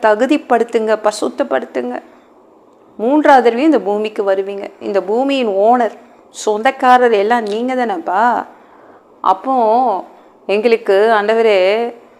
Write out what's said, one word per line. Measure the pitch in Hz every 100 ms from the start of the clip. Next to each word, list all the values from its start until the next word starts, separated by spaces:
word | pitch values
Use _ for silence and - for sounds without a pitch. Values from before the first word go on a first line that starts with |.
தகுதிப்படுத்துங்க, | 220 214 262 294 - 233 233 226 220 214 214
பசுத்தப்படுத்துங்க. | 214 254 247 254 262 240 262 247 247 - - _ _ _ _ _ _ _ -
மூன்றாவது | 226 302 294 269
தடவையும் | 233 233 320
இந்த | 254
பூமிக்கு | 185 208 214 214 196
வருவீங்க. | 196 196 196 - -
இந்த | 226 196
பூமியின் | 180 226 277 277 226
ஓனர், | 190 214 247 220 - - - -
சொந்தக்காரர் | - 214 208 247 269 254 247 247
எல்லாம் | 233 208 240
நீங்க | 208 214 247 254
தானேப்பா. | 233 196 - 185 240 202 - - - - - - _ _
அப்போ | - 285 269 262 214 233 254 185 - - - _ -
எங்களுக்கு | 208 233 220 220 196 220
ஆண்டவரே, | 214 208 226 226 196 185 220 233 - -